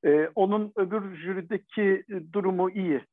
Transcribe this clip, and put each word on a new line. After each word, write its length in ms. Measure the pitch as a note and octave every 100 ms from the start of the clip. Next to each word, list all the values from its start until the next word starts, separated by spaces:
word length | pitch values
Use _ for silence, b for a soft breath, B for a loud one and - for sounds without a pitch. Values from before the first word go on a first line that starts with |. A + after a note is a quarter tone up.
| C#3+
Ee, 240 | D3+ D#3+ G#3+
onun 360 | F#3+ G#3 G#3+ G#3+
öbür 400 | F#3 G#3+ G3 E3
jürideki, 840 | E3+ F#3+ F3 G#3 _ - G3+ F#3+ -
e, 240 | G3 D#3+
durumu 380 | G#3 F#3+ F#3 F#3
iyi. 300 | G3 F#3 C#3 -